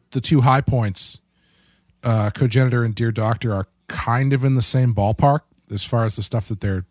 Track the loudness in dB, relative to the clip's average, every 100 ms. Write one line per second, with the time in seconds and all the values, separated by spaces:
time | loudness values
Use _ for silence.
0 | _ -6 2 4 4 4 2 0 -2 -4
1 | -10 -12 _ _ _ _ _ _ _ _
2 | -2 0 0 0 0 2 2 2 0 -2
3 | -2 0 -2 -2 -2 -2 -4 _ -14 -8
4 | -2 0 2 2 2 0 0 2 2 2
5 | 0 2 2 2 -4 _ _ -10 -4 -2
6 | -2 -4 -4 -6 -6 -6 -4 -4 -6